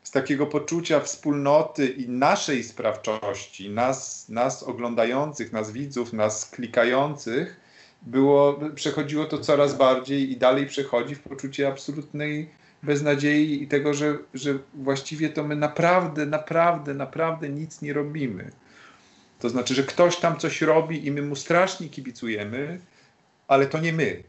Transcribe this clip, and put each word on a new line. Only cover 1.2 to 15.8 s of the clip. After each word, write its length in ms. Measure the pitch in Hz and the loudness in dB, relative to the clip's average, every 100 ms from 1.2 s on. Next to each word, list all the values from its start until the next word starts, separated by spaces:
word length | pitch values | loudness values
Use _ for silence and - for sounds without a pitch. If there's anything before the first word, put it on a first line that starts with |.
| 151 143 139 151 156 - 135 | -2 0 4 4 2 0 0
i 200 | 135 123 | 0 -6
naszej 560 | 123 143 196 - 131 | 2 4 4 0 -2
sprawczości, 1080 | 113 - 110 - - 107 104 95 - - 98 | -4 -4 -2 -2 -2 -4 -4 -6 -10 -12 -6
nas, 580 | 107 127 135 - - - | 0 0 0 -6 -14 -8
nas 340 | 110 131 - | -2 -2 -2
oglądających, 880 | 131 127 120 117 117 131 151 139 107 | -8 -6 -2 0 2 0 -2 -6 -6
nas 200 | 110 107 | -6 -6
widzów, 400 | 113 143 127 117 | -6 -6 -6 -4
nas 380 | 110 107 107 - | 0 0 0 -8
klikających, 1120 | - 120 120 120 131 147 143 - 123 180 - _ - - _ | -10 -4 2 2 2 0 -4 -6 -4 -4 -10 _ -20 -20 _
było, 580 | 120 127 139 143 143 143 151 | -2 2 6 6 6 2 -4
przechodziło 500 | 139 156 143 143 151 | -4 -4 -2 -2 -2
to 140 | 151 151 | -2 -2
coraz 360 | - 147 143 | 2 4 4
bardziej 580 | 131 131 127 127 139 135 | 6 4 4 0 -2 -2
i 40 | 120 | 2
dalej 300 | 127 135 139 | 4 4 2
przechodzi 480 | - 135 120 127 | -4 -2 -2 -2
w 60 | 143 | -8
poczucie 460 | - 135 135 135 139 | -12 -10 -8 -2 -2
absolutnej 800 | 135 - 147 143 147 151 151 156 - _ _ | -2 -6 -8 -8 -6 -4 -6 -8 -14 _ _
beznadziei 800 | 143 143 147 143 147 147 156 143 | 0 2 2 2 4 4 2 0
i 60 | 127 | 0
tego, 260 | 147 147 | 2 2
że, 240 | 143 147 143 - | 2 0 -2 -6
że 240 | 131 143 135 - | -6 -4 -4 -6
właściwie 540 | 147 135 139 - 156 156 | -6 -2 -2 -4 -4 -2
to 160 | 156 | -2
my 120 | 147 147 | -4 -2
naprawdę, 720 | 147 - | -2 2